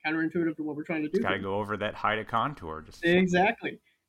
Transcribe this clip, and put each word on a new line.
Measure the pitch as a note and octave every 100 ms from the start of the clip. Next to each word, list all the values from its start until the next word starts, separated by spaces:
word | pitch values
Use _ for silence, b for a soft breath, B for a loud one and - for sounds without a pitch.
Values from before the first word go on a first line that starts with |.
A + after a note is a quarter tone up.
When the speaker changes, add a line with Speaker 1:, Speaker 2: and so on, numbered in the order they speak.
| D#3
Speaker 1:
counterintuitive | D#3+ D#3+ F3 E3 D#3+
to |
what | D3+ D3
we're |
trying | D#3 D#3+
to | D3+
do |
Speaker 2:
It's | F#3+
gotta | G#2 G2
Speaker 1:
here. |
Speaker 2:
go | G2 G2
over | G#2 G#2
that | G#2
height | - G#2+ A2
of | G#2+
contour. | A2+ C3 D3+ E2 D#2
Just | D#2 -
Speaker 1:
Exactly. | E3+ F3+ F#3 F3+ G3+ - - - _ _